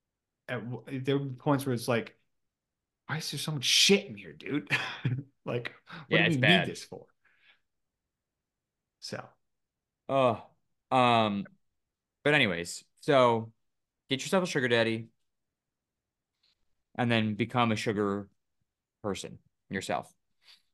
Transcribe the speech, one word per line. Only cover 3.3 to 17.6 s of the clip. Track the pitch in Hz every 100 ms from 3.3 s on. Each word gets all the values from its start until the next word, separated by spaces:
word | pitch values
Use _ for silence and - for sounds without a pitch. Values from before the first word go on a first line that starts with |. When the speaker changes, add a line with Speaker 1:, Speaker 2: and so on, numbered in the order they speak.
Speaker 1:
there | 147
so | -
much | 151 123
shit | - - 202 -
in | 101
here, | 85
dude?" | - - 147 - -
<laughs> | - - 127 127 - _ -
Like, | 123 120 - -
what | - -
Speaker 2:
Yeah, | 107
Speaker 1:
do | 104
Speaker 2:
it's | 143
Speaker 1:
we |
Speaker 2:
bad. | 107 98 87
Speaker 1:
need |
this | 82
for? | - - - _ _ _ _ _ _ _ _ _ _ _ _ _ _ _ _ _ _ _
So. | - - - _ _ _ _ _ _ _ -
Speaker 2:
Uh, | 135 127 - - _ _ _ -
um, | 127 123 117 110 101 - _ _ _ _ _ _ _
but | 143
anyways, | 147 113 85 87 - - _
so | - 139 123 113 113 - _ _ _ _ -
get | 135
yourself | - 190
a | -
sugar | 147 123
daddy | 117 113 113 113 _ _ _ _ _ _ _ _ _ _ _ _ _ _ _ _ _ _ -
and | 120
then | 117 110 104
become | 117 123